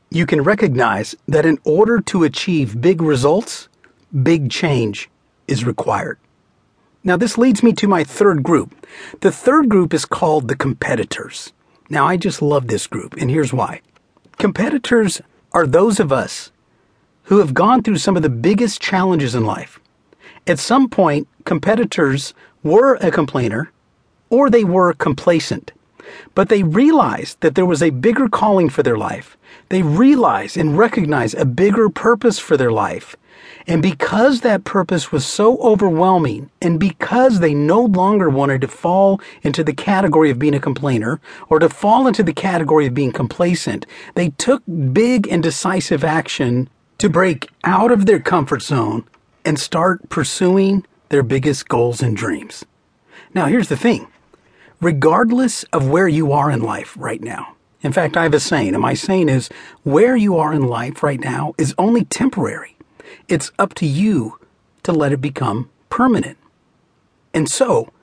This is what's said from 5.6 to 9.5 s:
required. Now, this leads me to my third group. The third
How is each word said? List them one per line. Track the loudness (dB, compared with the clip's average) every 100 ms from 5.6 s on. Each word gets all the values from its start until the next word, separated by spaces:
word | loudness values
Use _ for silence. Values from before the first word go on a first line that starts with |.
required. | -4 -4 -4 -4 -6 -12 _ _ _ _ _ _ _ _
Now, | -2 0
this | 0 2
leads | 2 4
me | 2
to | 2 0
my | 0
third | -2 0 2 2
group. | 0 0 -2 _ -20 -20 -20 -2
The | -2
third | 0 2